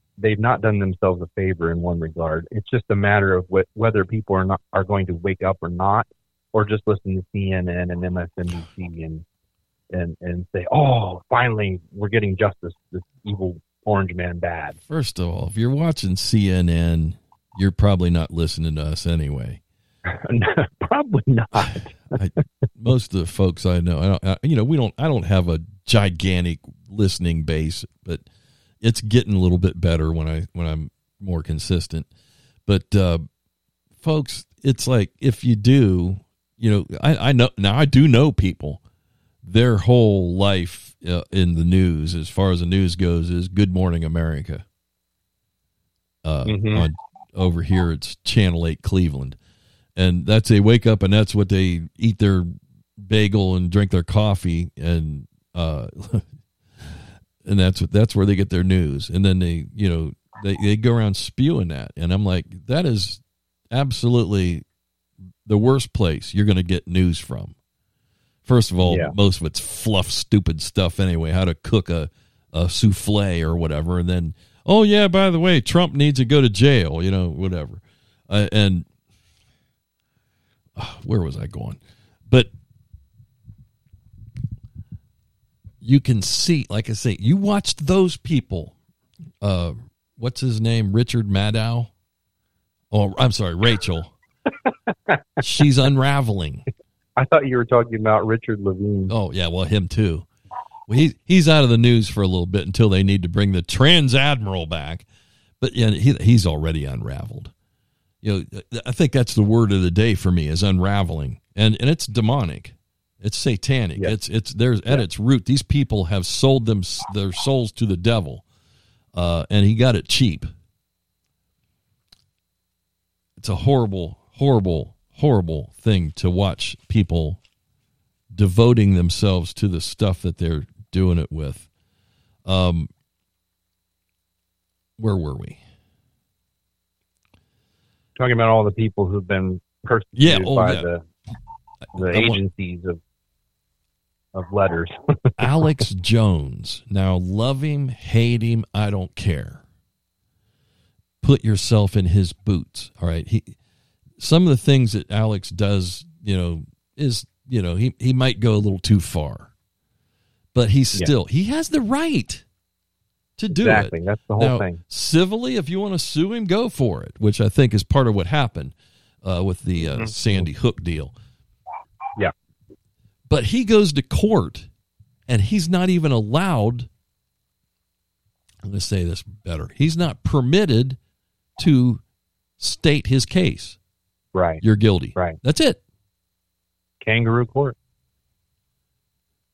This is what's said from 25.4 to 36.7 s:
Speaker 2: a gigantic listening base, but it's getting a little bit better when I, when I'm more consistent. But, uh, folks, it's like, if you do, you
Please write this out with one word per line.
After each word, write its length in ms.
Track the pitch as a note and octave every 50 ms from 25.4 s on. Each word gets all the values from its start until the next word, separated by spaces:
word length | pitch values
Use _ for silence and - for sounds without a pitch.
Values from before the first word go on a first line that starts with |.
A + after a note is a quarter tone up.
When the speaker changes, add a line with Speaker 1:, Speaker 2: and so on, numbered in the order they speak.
| F2 E2+
Speaker 2:
a 120 | E2 D#2 E2 - - - _
gigantic 760 | - - A2 G#2 G#2+ F2+ D#2 E2 F#2+ F#2 F2+ F2 F2 E2 - _ - - _ _ -
listening 540 | G2 G#2+ G#2 F#2 - - F2+ E2+ E2 E2 D#2
base, 420 | D2 D#2+ D#2 D#2 D#2 D#2+ - - - _ _ _
but 160 | G2 E2+ - - _ _ _ _ _ _ _ _ _ _ _
it's 200 | A2 A#2 A2 - -
getting 320 | G#2+ G#2 B2 A2 - G#2
a 40 | F#2+
little 200 | F2+ F2+ F2+ F2
bit 200 | F#2 F#2 - F2
better 300 | F2+ E2+ E2 E2 D#2 D#2+ E2
when 140 | D#2+ D#2 D#2
I, 180 | D#2+ D#2+ F#2 - _
when 120 | F2 E2+
I'm 240 | D#2+ D#2 D#2+ D#2 - _ _ _ _ _ _
more 220 | G2 F#2+ F2+ D#2+ D2
consistent. 640 | - E2 D2+ - - F#2+ F2 E2+ - - D#2+ - - _ _ _ _ _ _ _ _ _ _ _
But, 300 | - G2+ F#2+ - _ -
uh, 220 | G2+ F#2+ F2+ E2+ E2 D#2 - _ _ _ _ _ _ _ _ _ _ _ _ _ _
folks, 460 | - D#3+ D#3 D#3 C3+ - - - - _ _ _ -
it's 240 | C#3 B2+ - - B2+
like, 220 | B2+ A#2 G2 - _ _
if 240 | - C3+ A2 - -
you 120 | B2 A#2
do, 640 | G#2 G2+ A#2 C3 C#3 A#2+ G2+ F#2 F2+ F2 F2+ F#2 F#2+ - _ _ _ _ _ _
you 140 | _ A2 A2+